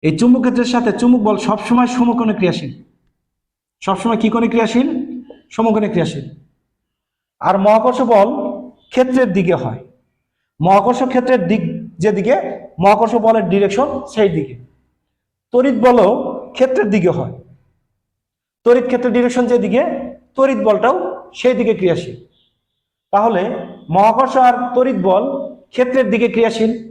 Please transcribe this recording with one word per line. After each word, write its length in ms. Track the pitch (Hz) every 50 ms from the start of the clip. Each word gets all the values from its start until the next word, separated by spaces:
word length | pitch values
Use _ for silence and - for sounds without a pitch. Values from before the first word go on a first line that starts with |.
| -
এই 160 | 156 160 156
চুম্বক 220 | 226 247 247 254
ক্ষেত্রের 240 | 214 247 - 240 240
সাথে 280 | - - 240 240 226 196 -
চুম্বক 220 | 247 240 247 247
বল 160 | 208 214 214
সবসময় 500 | 196 - - 208 208 - - 240 240 247
সমকোণে 480 | 240 - - 240 240 233 247 233 220 208
ক্রিয়াশীল। 480 | - 185 175 - - 156 127 - - - _ _ _ _ _ _ _ _ _ _ _ _ _ _ _ _ _ _ _
সবসময় 360 | - - 190 185 - 233 233
কি 120 | 226 226 220
কোণে 180 | - 233 233 226
ক্রিয়াশীল? 400 | 226 233 220 214 - 240 269 - - - - - - - - - - - _ _
সমকোণে 380 | - - 226 226 214 220 208 202
ক্রিয়াশীল। 380 | - - 160 - - 143 - - - - _ _ _ _ _ _ _ _ _ _ _ _ _ _ _ _ _ _ _ _
আর 180 | - 156 185 196
মহাকর্ষ 420 | 190 208 214 226 220 254 247 247
বল 280 | 262 226 233 202 196 226 294 294 294 - - - - - - _ _ _
ক্ষেত্রের 440 | - 254 254 254 254 262 254 208 175
দিকে 220 | 196 185 165 175
হয়। 240 | 143 123 123 113 - - - _ _ _ _ _ _ _ _ _ _ _ _ _ _
মহাকর্ষ 420 | 151 175 196 202 202 233 247 240 269
ক্ষেত্রের 440 | 254 254 254 247 254 254 240 175
দিক 160 | 170 214 220 165 233 - - - - - -
যেদিকে, 360 | 156 214 202 190 190 208 269 392 349 - - - - - - -
মহাকর্ষ 340 | 170 196 214 208 220 220 240
বলের 340 | 233 208 226 226 220 202 175
ডিরেকশন 400 | 180 196 202 196 190 208 269 294 - 254 -
সেই 220 | - - 220 220 202
দিকে। 260 | 165 156 135 131 123 120 - _ _ _ _ _ _ _ _ _ _ _ _ _ _ _ _ _ -
তড়িৎ 220 | 240 254 285 254 214
বলও 280 | 214 254 247 247 202 185 233 294 - - - - - - -
ক্ষেত্রের 380 | - 254 262 262 381 415 208
দিকে 200 | 196 214 170 180
হয়। 240 | 151 160 127 120 - - - _ - _ _ _ _ _ _ _ _ _ _ _ _ _ _ _ _ _ _ _ _ _ _
তড়িৎ 200 | 233 240 254 240
ক্ষেত্রের 280 | 247 247 240 247 247 208
ডিরেকশন 340 | 247 240 247 240 254 247
যেদিকে, 360 | 220 247 233 196 202 185 247 311 349 - - - - - - _ _ _
তড়িৎ 240 | - 269 269 269 214
বলটাও 380 | 190 214 208 - 208 240 294 370 - - - - - - -
সেই 200 | - - 247 254
দিকে 200 | - 240 208 220
ক্রিয়াশীল। 420 | 165 180 180 165 - - - - - - _ _ _ _ _ _ _ _ _ _ _ _ _ _ _ _ _ -
তাহলে 300 | 196 214 233 220 175 185 226 - - - - - - - -
মহাকর্ষ 460 | 156 185 202 220 220 226 269 254 -
আর 380 | 269 254 247 240 247 247 - -
তড়িৎ 220 | 247 254 269 247 196 175
বল 200 | 196 185 196 233 277 277 - - - - - _ _
ক্ষেত্রের 420 | _ - 247 247 254 269 254 202
দিকে 180 | 190 226 233 226
ক্রিয়াশীল 440 | - 214 233 226 226 226 220 226 233 233 - -